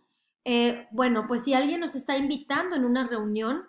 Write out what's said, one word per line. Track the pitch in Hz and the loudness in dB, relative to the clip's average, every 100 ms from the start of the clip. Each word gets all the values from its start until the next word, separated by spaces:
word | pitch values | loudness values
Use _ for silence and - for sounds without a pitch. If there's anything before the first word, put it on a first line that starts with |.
| _ _ _ _ 254 | _ _ _ _ 0
eh, | 240 240 240 - | 2 2 0 -6
bueno, | 220 254 226 - | 0 2 2 0
pues | 240 | -2
si | - | 2
alguien | 262 285 339 | 2 2 0
nos | 339 | -4
está | 269 - 269 | -6 -2 -2
invitando | 277 285 - 277 370 | 0 -4 -2 -2 0
en | 330 247 | 0 2
una | 254 240 | 2 0
reunión, | 233 214 214 220 302 | -2 -2 -2 -2 -4